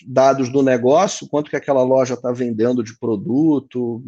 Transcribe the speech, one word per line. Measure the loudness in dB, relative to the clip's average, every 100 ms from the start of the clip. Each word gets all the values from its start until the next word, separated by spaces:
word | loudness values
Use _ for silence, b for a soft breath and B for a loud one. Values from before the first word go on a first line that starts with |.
| -4
dados | 2 2 2 0
do | 2
negócio, | 2 2 4 4 2 -4 -6
quanto | -6 -4
que | -8
aquela | -2 0
loja | 2 2 0 -2
tá | -6
vendendo | -4 -4 0 0 0
de | -4 -8
produto, | -4 -4 -2 0 2 0 -2 -8 -6 -8